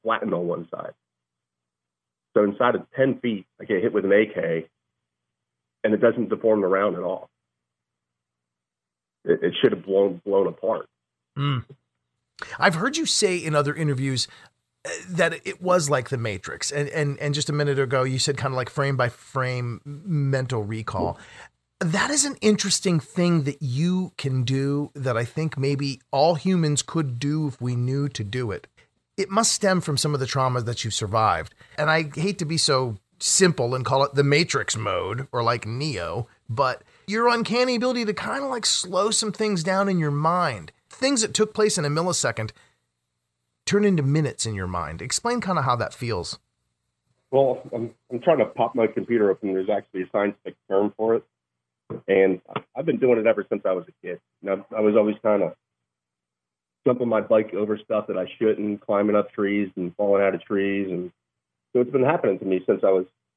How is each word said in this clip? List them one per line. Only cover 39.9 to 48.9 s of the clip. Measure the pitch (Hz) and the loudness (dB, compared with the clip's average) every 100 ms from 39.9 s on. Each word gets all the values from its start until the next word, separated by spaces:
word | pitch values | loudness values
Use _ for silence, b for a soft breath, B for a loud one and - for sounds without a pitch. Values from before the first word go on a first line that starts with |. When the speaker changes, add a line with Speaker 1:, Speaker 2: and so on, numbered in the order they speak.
| 185 | 0
Speaker 2:
your | 151 | 0
mind. | 143 156 180 165 107 76 - _ | 0 0 2 0 -4 -10 -20 _
Things | - 262 269 | -4 0 0
that | 220 | 0
took | - 214 | 0 0
place | - 214 190 | 2 0 0
in | 147 | -2
a | |
millisecond | 151 180 165 127 113 107 b b b b _ _ _ _ _ _ _ - | -2 -2 -2 -2 -4 -8 b b b b _ _ _ _ _ _ _ -2
turn | 202 | 2
into | 208 175 | 4 2
minutes | 135 151 143 - 113 | 2 2 0 -4 -6
in | |
your | 101 90 | -6 -4
mind. | 90 78 82 | -4 -6 -8
Explain | 123 - 233 247 | -8 -4 -2 -2
kinda | 180 170 | -2 0
how | 131 120 | 0 0
that | 107 | -2
feels. | - 120 98 85 - _ _ _ _ _ _ _ _ _ | -6 -6 -4 -6 -10 _ _ _ _ _ _ _ _ _
Speaker 1:
Well, | 135 135 127 - | 2 2 0 -6
I'm, | 117 117 - _ | -8 -8 -10 _
I'm | 120 | -2
trying | 175 151 | 2 4
to | 110 | 2
pop | - 117 | 0 0
my | 120 | 2
computer | 113 | 0